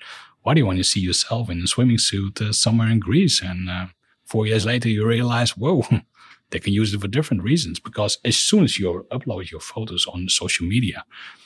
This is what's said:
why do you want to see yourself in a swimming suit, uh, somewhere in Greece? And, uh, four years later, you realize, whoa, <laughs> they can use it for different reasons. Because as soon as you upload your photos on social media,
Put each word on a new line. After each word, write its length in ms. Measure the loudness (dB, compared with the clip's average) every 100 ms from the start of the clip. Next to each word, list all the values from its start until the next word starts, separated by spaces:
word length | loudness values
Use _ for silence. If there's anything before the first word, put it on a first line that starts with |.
| -16 -20 -20 _
why 100 | 2
do 60 | 4
you 60 | 4
want 120 | 2
to 60 |
see 160 | 0 0
yourself 500 | 0 -2 -2 -2 -4
in 120 | -4
a 60 | -2
swimming 300 | 2 4 4
suit, 440 | 2 -2 -4 -4
uh, 100 | -2
somewhere 380 | 0 2 2 4
in 100 | 2
Greece? 420 | 2 4 4 2
And, 280 | -2 -6 -6
uh, 180 | -6 -8 -12 _ _ -4
four 200 | -2 0
years 200 | 0 0
later, 240 | 0 0
you 180 | 2 2
realize, 500 | 2 2 2 0 0
whoa, 260 | 0 2 2 0 -2 _
<laughs> 320 | -20 -20 _
they 80 | -6
can 140 | 0
use 200 | 2 2
it 80 | -2
for 60 | -2
different 360 | -2 0 -2
reasons. 360 | 2 0 0 -8
Because 380 | -10 -4 -2 -2
as 140 | 0 0
soon 260 | 4 4
as 140 | 4 2
you 280 | -2 -2 -6
upload 400 | -8 -6 -8 -8
your 100 | -12
photos 440 | -12 -10 -6 -4 -4
on 240 | -4 -2
social 360 | -2 -2 -2 0
media, 380 | 0 0 -4 -14 -20 -20 -20